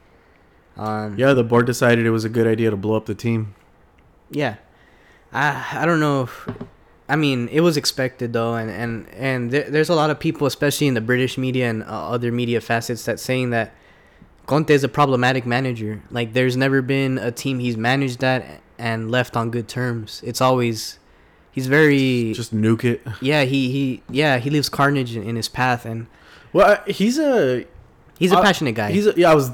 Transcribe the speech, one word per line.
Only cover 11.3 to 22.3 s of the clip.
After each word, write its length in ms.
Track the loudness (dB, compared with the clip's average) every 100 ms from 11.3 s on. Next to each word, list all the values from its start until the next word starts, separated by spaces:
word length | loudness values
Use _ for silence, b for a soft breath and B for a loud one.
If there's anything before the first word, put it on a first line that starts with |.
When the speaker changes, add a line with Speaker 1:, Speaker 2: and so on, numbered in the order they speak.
| -2
Speaker 1:
media 320 | -2 -2 -2
and, 140 | -2
uh, 40 | -6 -8 -6
other 200 | -4 -2
media 300 | -2 0 -2
facets, 440 | 0 -2 -2 -6
that 140 | -6 -6
saying 320 | -4 -2 0
that 240 | 0 -2 -6 b b b b b _ -2
Conte 260 | 0 4
is 120 | 2
a 40 | 2
problematic 560 | 0 2 2 2 0
manager. 580 | 0 -2 -2 -4 -6 -8 -8
Like, 220 | -6 -2
there's 220 | 0 2 2
never 240 | 2 2
been 380 | 2 0 0 -2
a 140 | -4
team 260 | -4 -4 -2
he's 180 | -2 -2
managed 440 | 0 0 0 -2
that 240 | 0 -2 -4 -16 _ -10
and 320 | -6 -4 -2
left 260 | -2 0 -2
on 140 | -4
good 160 | -4 -6
terms. 560 | -6 -4 -6 -8 -12
It's 160 | -8 0
always, 600 | 2 2 0 -2 -8 -14 _ b b b b
he's 160 | -6 0
very 640 | 4 6 6 4 0 -2